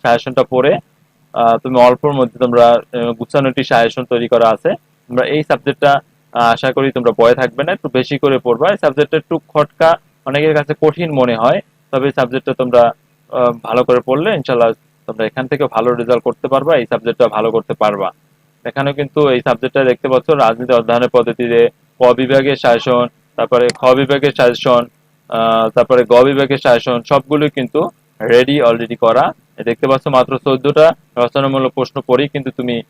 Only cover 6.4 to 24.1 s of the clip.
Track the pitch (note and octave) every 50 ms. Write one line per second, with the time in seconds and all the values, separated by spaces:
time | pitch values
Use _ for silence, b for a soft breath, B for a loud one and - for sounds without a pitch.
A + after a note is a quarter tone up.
6.4 | A#2 A#2 A#2 - - C3 - C3+ C3+ C3+ - C3 A#2+ A#2+ G#2 - A#2 A#2 B2 C3
7.4 | B2+ - A#2+ C3 D3 F3 F#3+ - - C3+ - C3 B2+ - D3 C3+ - C#3 C3 B2+
8.4 | - B2 A#2 A#2 D#3 F#3+ G3+ - - D3 C3 D3 D3 - D#3+ D#3 - - E3 D#3
9.4 | _ _ - D3+ D3 - _ - E3 D#3+ E3+ - _ _ _ _ - C3+ C3+ D3
10.4 | D3+ D#3 D3 D3 C#3+ D3 D3+ - D#3 D#3 D3 E3+ F3 D#3+ D3 C3 B2+ B2 A#2 A2
11.4 | A#2 C3+ E3+ G3+ - _ _ _ _ - C#3 C3 C3+ C#3 - C#3+ B2+ A#2+ B2+ C3
12.4 | - C#3 B2+ - B2+ B2 B2 A#2+ A#2 A#2 - _ _ _ _ _ _ - - B2+
13.4 | B2 A#2+ A#2 A2+ - A2+ A2+ B2 B2 - B2 B2 - B2+ C3 D3 E3+ A3 G#3 D3+
14.4 | - - B2+ A#2 A#2 A2+ A2 _ _ _ _ _ - - A2 A2 A2 G#2 - C3
15.4 | C3 B2+ D3 C3+ C#3+ B2 - A2+ A#2 B2 A#2+ A#2 A#2 A#2+ B2 A2+ - B2 A#2 _
16.4 | - C3 C3+ C3+ C#3 D#3+ D#3+ C3 A#2 - A#2+ G#2+ A2+ A#2 A2+ - B2 A2 G#2+ G#2+
17.4 | A2 A2+ A2+ A2+ - - A2 - A2 G#2+ G#2 G2 F#2+ F2 - _ _ _ _ _
18.4 | _ _ _ _ - A#2+ - C#3 C#3 C#3+ C#3 C#3+ C#3+ C3+ - D3+ D3 C3+ B2+ B2
19.4 | - C3 A#2 - C3 B2+ - C#3 C3 B2+ A#2+ - - C3 C3 B2 - - D#3 C#3
20.4 | B2 A2+ A2+ A#2 B2+ B2 B2 A#2 A2 A#2 A#2 A#2+ B2 - - B2 A2+ A#2+ A2+ -
21.4 | A#2+ A#2 A#2+ A#2 A#2 A#2+ - _ _ _ _ - B2+ B2 A#2+ B2 C3 B2 C3+ C3+
22.4 | C3+ C#3+ C3+ - - B2 A#2 A2+ - C3 B2 B2 A#2+ A#2+ _ _ _ _ - -
23.4 | A#2 - B2+ A#2+ B2 A#2+ - - C3 B2+ B2+ C3+ C#3 B2+